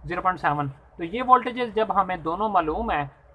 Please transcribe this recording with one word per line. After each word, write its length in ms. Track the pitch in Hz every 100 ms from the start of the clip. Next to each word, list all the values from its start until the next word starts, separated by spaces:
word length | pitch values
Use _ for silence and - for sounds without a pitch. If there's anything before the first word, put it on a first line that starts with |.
| 139
ज़ीरो 160 | 175
पॉइंट 160 | 185 180
सेवन। 300 | 160 147 143
तो 360 | 135 - -
ये 180 | 170 220
वोल्टेजेस 520 | 254 254 254 240 240
जब 180 | 208 214
हमें 300 | 185 185 180
दोनों 260 | 151 175 220
मालूम 420 | 190 156 170 226
है 320 | 160 139 - -